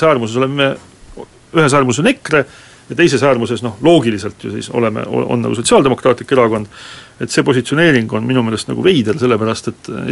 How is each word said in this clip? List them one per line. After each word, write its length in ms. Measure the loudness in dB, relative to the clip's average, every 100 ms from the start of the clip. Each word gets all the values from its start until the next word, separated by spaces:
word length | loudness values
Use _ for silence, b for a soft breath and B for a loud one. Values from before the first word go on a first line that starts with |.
| 2
äärmuses 300 | 2 0 -2
oleme 160 | -2 0
me, 120 | -2 -2 -12 -20 -20 -20 -20 _ _ 0
ühes 140 | 2 4
äärmuses 240 | 2 2
on 80 | 0
ekre 380 | -2 0 0 0 B B B _
ja 80 | 0
teises 240 | 2 2 2
äärmuses, 320 | 2 -2 -4
noh, 140 | -6 -2
loogiliselt 640 | 2 4 2 -4 -8 -10 -10
ju 60 |
siis 160 | -10 -6
oleme, 320 | -2 -2 -2 -4
on 300 | -4 -2 -2
nagu 140 | -2 -4
Sotsiaaldemokraatlik 720 | 2 4 4 2 0 0 0
Erakond, 380 | 2 2 0 -6 B B B B -12
et 160 | -4 0
see 80 |
positsioneering 680 | 2 0 0 2 4 2 0 -4
on 80 | 0
minu 100 | 0 0
meelest 220 | -4 -6
nagu 80 | 0 2
veider, 340 | 2 0 0
sellepärast 480 | 0 0 -2 -4 -8
et, 160 | -12 -12
äh, 140 | -10 -6